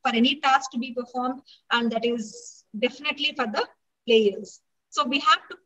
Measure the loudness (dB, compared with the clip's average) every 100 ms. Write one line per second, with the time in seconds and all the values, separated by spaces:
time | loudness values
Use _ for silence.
0 | -2 2 2 2 2 2 0 -6 -6 -6
1 | -8 -4 -4 -6 -10 -18 -4 0 0 0
2 | 0 -2 -6 -14 -20 -20 _ -4 -4 -4
3 | -8 -4 -4 -4 -4 -2 -6 _ _ _
4 | 2 4 4 0 -10 -20 _ _ _ -2
5 | 0 0 2 2 0 -20